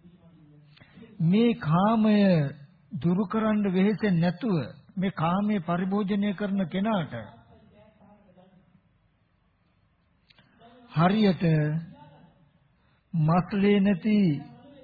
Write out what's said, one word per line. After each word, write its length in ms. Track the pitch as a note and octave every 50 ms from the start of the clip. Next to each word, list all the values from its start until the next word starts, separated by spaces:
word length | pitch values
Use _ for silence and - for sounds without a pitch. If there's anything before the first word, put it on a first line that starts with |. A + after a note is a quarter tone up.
| F3 E3+ - - E3+ E3+ E3 D#3 D#3 D3 D3 D3 - _ _ - - _ - - A#3 - -
මේ 380 | - D#3+ E3 F#3+ A3 A#3 A#3+ A3+
කාමය 600 | - - D3+ D#3+ F3 G3 G#3+ A#3 A3 G#3+ G#3+ G#3 G#3 G3+ F#3+ F3+ D#3+ C#3+ C#3 - - - - _ _ _ _ A3+
දුරු 320 | C3+ - E3+ F3+ F#3+ A3
කරන්න 460 | - A3 A3 A3 A3 G#3+ G#3+ G3+ G3 F3+
වෙහෙසෙන්නේ 480 | F#3+ F#3+ G#3+ A3 - A3 G#3 F3+ E3
නැතුව 360 | E3+ F3+ F3 - C4+ A3 F#3 D3+ - - - - - _ -
මේ 160 | F#3+ F3 G3
කාමයේ 500 | - - D#3 E3+ F3 G3 G#3 G#3 G#3+ G3
පරිභෝජනය 720 | D#3 F3 F3 F3 F#3+ F#3 G3 G#3 G#3+ F3+ G#3 G3+ G3+ G#3 F#3
කරන 260 | - G#3 F#3+ G3 G3 F#3 C#3+
කෙනාට 460 | E3 F#3+ G3+ A3+ A3 F#3 D3+ - B2 A#2 G#2 G2+ - - - _ - - _ _ _ - A3 A3 _ _ G3 G3+ G#3 _ _ F3+ _ F3+ F#3 G3 _ _ _ _ _ _ _ _ _ _ _ _ _ _ _ _ _ _ _ _ _ _ _ _ _ _ _ _ _ _ _ _ _ _ _ _ _ _ _ _ _ _ - - - - - - -
හරියට 520 | D#3 E3+ F#3 A3 A3 G#3+ G3 E3+ - F#3 E3 D#3 D3+ D3+ D3+ D#3 E3 - - - - - - - - - - _ _ _ _ _ _ _ _ _ _ _ _ _ _ _ _ -
මස්ලේ 640 | E3 D3+ D#3 E3+ F3+ F3 - G#3+ G3 G3 G#3 G#3 G#3
නැති 380 | F#3+ G#3 G3+ D#3+ - G#3+ G#3+ G#3 G3 E3 C#3+ C#3 - - - - - - - -